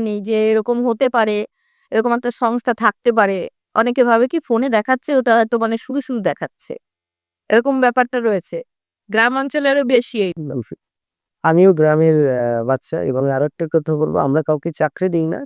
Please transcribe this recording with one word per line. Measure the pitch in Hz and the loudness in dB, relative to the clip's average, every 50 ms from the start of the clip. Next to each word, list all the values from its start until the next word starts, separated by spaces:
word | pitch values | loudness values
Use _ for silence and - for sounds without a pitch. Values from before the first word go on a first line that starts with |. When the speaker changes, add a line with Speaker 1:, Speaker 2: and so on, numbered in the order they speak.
| 226 | -2
Speaker 1:
নেই | 220 208 208 | -4 -4 -4
যে | 196 214 220 214 214 220 | -4 -2 -2 0 2 2
এরকম | 220 220 214 - 240 240 247 | 2 0 0 0 -2 0 0
হতে | 247 226 220 269 247 | -2 0 0 0 0
পারে, | 247 240 214 214 208 208 214 - _ _ _ _ _ _ _ _ | 2 0 0 0 0 -2 -4 -8 _ _ _ _ _ _ _ _
এরকম | - 220 220 240 240 | -2 0 0 0 -2
একটা | 240 - 247 | -2 -2 -4
সংস্থা | 233 - 254 226 233 247 - - 226 | -4 -2 -2 -2 -2 -2 -2 -2 -2
থাকতে | - 233 220 - _ - 247 | 0 0 0 0 _ 0 0
পারে। | 226 226 208 196 196 185 170 - - _ _ _ _ | 2 4 2 2 0 -2 -6 -8 -12 _ _ _ _
অনেকে | - 233 240 240 - 240 | 0 0 2 2 2 4
ভাবে | 240 233 226 247 262 | 4 4 4 2 2
কি | - 330 - | 0 -4 -2
ফোনে | - 240 226 254 277 | -2 0 0 0 0
দেখাচ্ছে, | 233 214 214 - 262 254 - - 294 269 | 0 0 0 0 -2 -2 0 0 0 0
ওটা | 233 247 226 | 2 4 4
হয়তো, | 233 226 226 - 233 | 4 4 2 0 -2
মানে, | 226 220 226 226 | -2 -2 -2 -4
শুধু | - - 254 285 | -6 -6 -6 -6
শুধু | - - 254 233 | -4 -4 -6 -2
দেখাচ্ছে, | 190 175 143 - - - - - - - - - - _ _ _ _ _ _ _ _ _ _ _ _ - | -2 -2 -2 -4 -6 -10 -10 -12 -12 -12 -12 -14 -16 _ _ _ _ _ _ _ _ _ _ _ _ 0
এরকম | - 226 233 277 269 262 | 2 2 2 2 0 2
ব্যাপারটা | 254 247 240 254 247 247 - 247 | 2 2 2 2 0 0 -2 -2
রয়েছে। | 233 226 208 185 - - - 165 - - _ _ _ _ _ _ _ - | -2 0 -2 -2 -4 -6 -10 -12 -12 -14 _ _ _ _ _ _ _ -4
গ্রাম | 208 220 226 247 254 269 | 0 0 0 2 0 -2
অঞ্চলে | 269 277 - 302 285 277 | -4 -2 -2 -2 0 0
আরো | 277 285 277 | 0 0 2
বেশি | 240 269 240 247 - - 226 | 2 2 2 0 -2 -4 -4
এই | 202 185 170 - 151 143 139 131 113 - - - _ _ _ _ _ _ _ _ _ _ _ _ - | -4 -4 -4 -6 -8 -8 -8 -8 -8 -10 -14 -18 _ _ _ _ _ _ _ _ _ _ _ _ 0
Speaker 2:
আমিও | 160 160 170 185 196 185 | 2 4 6 6 6 6
গ্রামের, | 156 156 156 151 156 160 160 156 151 147 | 4 4 2 4 4 4 4 4 4 2
আহ, | 135 127 123 120 120 117 117 117 | 2 0 0 -2 -2 -2 -2 -2
বাচ্চা। | 120 131 127 - - - 170 - | -2 -2 -4 -4 -6 -6 -4 -4
এবং | - 127 131 135 139 | -2 -2 -2 -2 0
আরো | 135 135 143 | 0 0 -2
একটা | 151 - - 170 156 | -4 -4 -6 -6 -2
কথা | - 160 147 - 156 | -2 -2 0 0 -2
বলবো, | 147 156 156 160 175 | -2 -2 0 0 -2
আমরা | 156 139 135 156 156 | 0 0 0 0 0
কাউকে | - 156 147 - 170 | 0 -2 -2 -4 -6
চাকরি | 156 - 156 151 - - 185 185 | -4 -4 -4 -4 -2 -4 -4 -2
দিই | 170 165 160 160 | 0 0 -2 -2
না, | 175 - 277 | -4 -6 -8